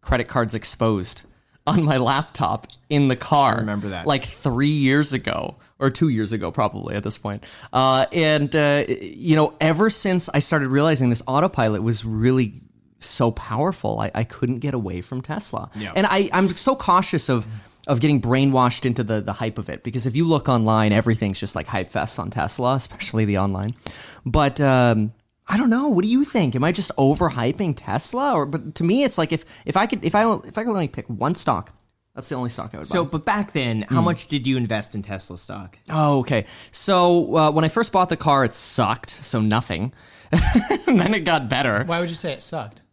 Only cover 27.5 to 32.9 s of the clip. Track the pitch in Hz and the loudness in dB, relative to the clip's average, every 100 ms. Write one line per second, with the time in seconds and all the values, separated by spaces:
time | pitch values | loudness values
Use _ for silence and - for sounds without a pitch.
27.5 | 143 190 131 - 107 - 247 285 214 143 | 0 -2 -4 -4 -4 -4 -2 0 0 0
28.5 | 156 120 - 170 226 277 - 160 160 - | -4 -8 -2 2 2 2 0 -2 -2 -6
29.5 | - - 185 220 220 170 208 226 214 - | -16 -4 0 0 -2 0 2 2 0 -4
30.5 | - 226 208 151 - - 113 135 156 - | -6 -2 -2 -2 -6 -10 -4 -2 -2 -2
31.5 | 104 - - _ _ _ - - 135 123 | -2 -4 -18 _ _ _ -16 -10 -6 -6
32.5 | 113 113 - 73 | -8 -12 -12 -4